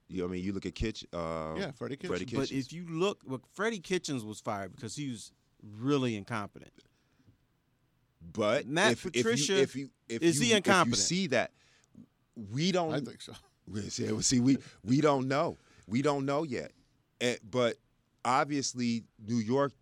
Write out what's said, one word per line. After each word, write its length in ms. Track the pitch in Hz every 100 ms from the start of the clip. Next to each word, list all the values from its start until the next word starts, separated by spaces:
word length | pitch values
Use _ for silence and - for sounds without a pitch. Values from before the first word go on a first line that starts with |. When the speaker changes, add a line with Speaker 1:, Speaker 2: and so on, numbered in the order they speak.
| _
Speaker 1:
You, 160 | 92 90
I 20 |
mean, 160 | 90
you 100 | 92
look 120 | 98 92
at 100 | -
Kitch-, 300 | 110 - -
uh, 420 | 85 82 82 78 78
Speaker 2:
Yeah, 140 | 185
Freddie 260 | 139 120 143
Speaker 1:
Freddie 280 | 180 90 92
Speaker 2:
Kitchens. 60 |
Speaker 3:
But 180 | 127 131
Speaker 1:
Kitchens. 160 | 135 127
Speaker 3:
if 60 |
you 120 | 160 170
look, 300 | 160 196 - -
well, 160 | 131 -
Freddie 260 | - 214 220
Kitchens 440 | - 185 - 135
was 160 | 107 107
fired 360 | - 101 95 -
because 200 | 110 147
he 140 | 143
was 220 | 113 - _ _ _
really 540 | 107 104 131 143 127 107
incompetent. 560 | 95 110 98 - - _ _ _ _ _ _ _ _ _ _ _ _ _ _ _ 82
Speaker 1:
But 320 | 104 104 131 107
Speaker 3:
Matt 260 | 156 214
Speaker 1:
if, 120 | 117 185
if 100 | 123
you, 80 |
Speaker 3:
Patricia, 380 | 220 226 147 190
Speaker 1:
if 140 | 127 131
you, 140 | 135 _ -
if 120 | 117
Speaker 3:
is 140 | 170 147
Speaker 1:
you, 60 | 233
Speaker 3:
he 20 |
Speaker 1:
if 40 |
you 60 | 214
Speaker 3:
incompetent? 400 | 190 190 156 117
Speaker 1:
see 300 | - 180 180
that, 240 | 123 85 _ _ _ _ - - _ _ - 98
we 200 | 123 175
don't 220 | 180 160
Speaker 2:
I 60 | 143
think 200 | 117 107
so. 120 | - - _ _ -
Speaker 1:
We 140 | 101 104
see, 320 | - 107 110
see, 180 | - 127
we, 180 | 123 131 - -
we 180 | 98 135
don't 260 | 151 139 131
know. 300 | 135 165 - _ - -
We 140 | 117
don't 240 | 143 143 135
know 180 | 143
yet. 280 | 160 104 69 _ _ _ _ -
Eh, 140 | 123 117 107
but 260 | 127 120 - _ _ _ _
obviously, 800 | 117 135 147 143 127 123 120 117 - _
New 140 | 107 120
York 360 | 110 131 143 -